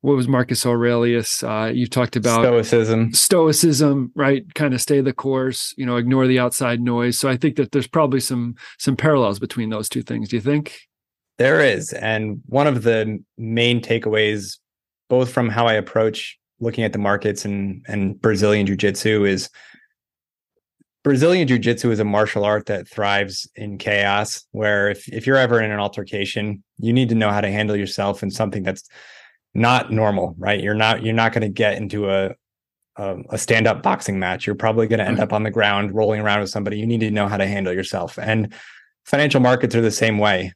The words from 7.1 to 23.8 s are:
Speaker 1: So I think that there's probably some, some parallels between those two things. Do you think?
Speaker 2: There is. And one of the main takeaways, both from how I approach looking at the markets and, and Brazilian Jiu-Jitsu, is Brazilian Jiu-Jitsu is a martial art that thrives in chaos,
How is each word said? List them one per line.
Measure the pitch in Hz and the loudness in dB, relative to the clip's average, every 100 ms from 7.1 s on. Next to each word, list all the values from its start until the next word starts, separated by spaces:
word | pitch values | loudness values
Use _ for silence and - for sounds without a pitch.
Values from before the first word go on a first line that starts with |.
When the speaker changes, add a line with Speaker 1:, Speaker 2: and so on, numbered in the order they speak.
| 120 | 0
Speaker 1:
So | 135 | -2
I | 127 | 0
think | 156 127 | 0 0
that | 127 | 0
there's | 143 127 | -2 0
probably | 165 147 131 | 0 2 0
some, | - 127 120 120 - - | -2 -4 -4 -8 -18 -6
some | - 131 | -2 0
parallels | 156 143 113 98 | 2 4 2 -2
between | 131 - 110 | -6 -6 -4
those | 110 107 | -4 -6
two | 127 | -8
things. | 123 120 107 | -6 -8 -4
Do | 113 | -4
you | |
think? | 113 147 147 - _ _ _ _ _ - | 0 -2 -4 -16 _ _ _ _ _ 0
Speaker 2:
There | 127 160 | 2 4
is. | 143 101 101 | 4 2 -4
And | - 107 110 110 104 - | -6 -4 -2 -4 -8 -4
one | 123 147 | 0 2
of | 123 | 2
the | 113 113 110 104 - - | 2 0 0 -6 -12 -12
main | 113 117 120 120 | -4 2 2 2
takeaways, | - 113 110 107 107 107 98 - _ _ _ _ _ | 0 -2 0 0 0 -2 -8 -16 _ _ _ _ _
both | 127 123 | 0 0
from | 131 117 | 0 0
how | 110 117 | 2 2
I | |
approach | 107 98 110 113 110 - - _ _ | 2 0 0 0 -2 -12 -16 _ _
looking | 117 113 | -6 -2
at | 110 | -4
the | 104 | 0
markets | 101 101 107 101 | 0 0 0 -4
and, | 104 101 98 95 - | -6 -6 -6 -8 -8
and | 104 98 98 | -4 -2 0
Brazilian | 117 98 104 107 101 | 0 2 2 2 2
Jiu-Jitsu, | 98 104 98 110 107 101 | 0 0 0 0 2 2
is | 95 - - - - _ _ _ _ _ _ _ _ _ _ _ _ | 0 -4 -16 -20 -20 _ _ _ _ _ _ _ _ _ _ _ _
Brazilian | 143 135 160 180 147 | 2 4 4 4 4
Jiu-Jitsu | 123 107 117 123 | 2 2 0 0
is | 107 | 0
a | 107 | 2
martial | 101 107 107 101 | 2 2 0 0
art | 104 - | 0 -2
that | 101 - | -6 -6
thrives | - 101 101 98 95 - - | -4 0 0 -2 -8 -12 -14
in | 104 | -12
chaos, | 98 | -8